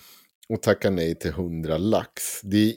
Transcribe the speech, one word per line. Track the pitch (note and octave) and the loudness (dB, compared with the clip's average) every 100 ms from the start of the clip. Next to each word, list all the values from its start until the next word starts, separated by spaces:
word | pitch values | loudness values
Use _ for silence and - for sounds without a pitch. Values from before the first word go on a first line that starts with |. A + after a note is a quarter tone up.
| - - _ _ - | -20 -20 _ _ -8
att | A2+ | -2
tacka | - G2+ G#2+ | 2 2 2
nej | F#2 E2 E2 | 0 0 -2
till | F2+ | -4
hundra | F2 F2 E2 D#2 D#2+ | -4 -6 -4 -2 -2
lax. | G2+ G2+ - - - - | 0 0 -2 -10 -10 -10
Det | G2+ G#2 | 0 2
är | A2 | 2